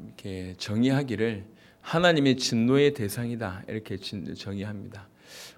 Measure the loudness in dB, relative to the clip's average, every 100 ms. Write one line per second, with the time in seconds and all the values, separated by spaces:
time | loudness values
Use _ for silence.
0 | -18 -14 -10 -8 -8 -8 -2 2 4 4
1 | 0 0 0 -2 -10 -20 -20 _ -2 4
2 | 6 6 6 4 2 2 4 6 4 2
3 | -4 -4 -6 -4 -6 -6 -8 -8 -6 -8
4 | -6 -8 -8 -8 -8 -6 -6 -8 -12 -14
5 | -18 _ -20 -18 -18